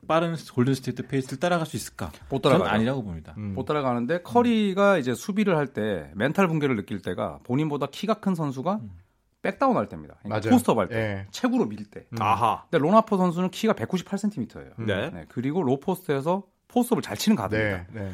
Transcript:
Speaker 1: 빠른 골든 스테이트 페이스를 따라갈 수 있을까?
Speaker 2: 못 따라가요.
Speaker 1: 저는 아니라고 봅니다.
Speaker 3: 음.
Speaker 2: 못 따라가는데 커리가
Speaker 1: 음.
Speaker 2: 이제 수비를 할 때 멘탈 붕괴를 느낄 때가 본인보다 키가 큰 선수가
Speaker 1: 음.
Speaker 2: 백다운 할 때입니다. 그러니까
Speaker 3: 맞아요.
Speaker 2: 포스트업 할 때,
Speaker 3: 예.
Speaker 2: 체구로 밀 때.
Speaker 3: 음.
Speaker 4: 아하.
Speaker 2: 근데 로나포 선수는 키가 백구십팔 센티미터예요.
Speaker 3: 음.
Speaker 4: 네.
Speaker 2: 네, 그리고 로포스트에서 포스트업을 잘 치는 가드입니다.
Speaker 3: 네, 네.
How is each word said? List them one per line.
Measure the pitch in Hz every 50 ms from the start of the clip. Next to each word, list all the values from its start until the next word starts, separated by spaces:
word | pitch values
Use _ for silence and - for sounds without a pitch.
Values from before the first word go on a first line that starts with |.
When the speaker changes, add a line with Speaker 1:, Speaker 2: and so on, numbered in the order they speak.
| -
Speaker 1:
빠른 | - 156 165 170 170 165 147 - - -
골든 | 127 123 135 135
스테이트 | 131 - 123 120 - 123
페이스를 | - 135 135 131 135 135 127
따라갈 | 180 175 175 170 160
수 | - -
있을까? | 110 - - - - 98 85 - - - -
Speaker 2:
못 | 135 131
따라가요. | - 147 127 - 92
Speaker 1:
저는 | 98 107
아니라고 | 107 113 123 139 135 104
봅니다. | 98 85 80 78 82 92
Speaker 3:
음. | 107 107 101 95
Speaker 2:
못 | 113 131
따라가는데 | - 151 151 135 127 120 120 120 123 170 175
커리가 | - - - 240 240 240 226 220 208 196 180 196 202 202 196
Speaker 1:
음. | 165
Speaker 2:
이제 | 123 127 120
수비를 | - - - 185 214 214 208 170
할 | 151 143
때 | - - 113 107 107 98 82 71 69 80
멘탈 | 98 113 139 160 - 190
붕괴를 | 170 160 156 143 135 127
느낄 | 101 95 - 107 92
때가 | - 101 90 110 107 90 73 - -
본인보다 | - 123 143 156 151 143 135 139
키가 | - - - - 208 214
큰 | 220 - 202 185
선수가 | 165 156 139 123 131 131 175 202 220
Speaker 1:
음. | - 101 90 85 _ _ _ _ _ _ _ _
Speaker 2:
백다운 | - 196 196 - 277 262 214
할 | 139 101
때입니다. | - 92 78 76 71 73 _
그러니까 | - 104 107 107
Speaker 3:
맞아요. | 101 113
Speaker 2:
포스트업 | 247 240 - - 143 110
할 | 92 82
때, | 113
Speaker 3:
예. | 113 110 107 101 95 98 -
Speaker 2:
체구로 | - - - 254 240 247 175
밀 | 107 104 104 104
때. | - - - - -
Speaker 3:
음. | 120 113
Speaker 4:
아하. | 98 104 113 101 120 110 95 90 - -
Speaker 2:
근데 | 170 160 139
로나포 | 165 208 220 220 - 208
선수는 | 185 185 180 160 175 185 180
키가 | - - - 220 190
백구십팔 | - 110 - 190 175 - - 202 196
센티미터예요. | - 208 - - 113 - - - 69 135 - 117
Speaker 3:
음. | 113
Speaker 4:
네. | 107 95 95 117 165
Speaker 2:
네, | - 85 76 -
그리고 | - 127 120 139 151 190 160
로포스트에서 | 123 135 139 - 196 180 - - - 143 135 135 165 180 196 196 _ _ _ _
포스트업을 | _ - 247 240 - - 151
잘 | - - 101
치는 | - - 113 113
가드입니다. | - 98 92 107 110 110 104 98 90 87 92 107
Speaker 3:
네, | 107
네. | 98 95